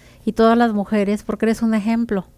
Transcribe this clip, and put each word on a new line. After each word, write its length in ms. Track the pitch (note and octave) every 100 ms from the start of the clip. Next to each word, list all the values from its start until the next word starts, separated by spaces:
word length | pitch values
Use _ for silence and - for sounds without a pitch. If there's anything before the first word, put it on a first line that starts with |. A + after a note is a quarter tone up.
| - -
y 100 | -
todas 220 | G#3+ A3+ A#3
las 160 | A#3+
mujeres 520 | G#3 F#3+ G#3+ G3 G#3
porque 220 | - G#3 A3
eres 160 | A3+
un 120 | A3+
ejemplo. 520 | A3 G3+ A3+ A#3 G3+ -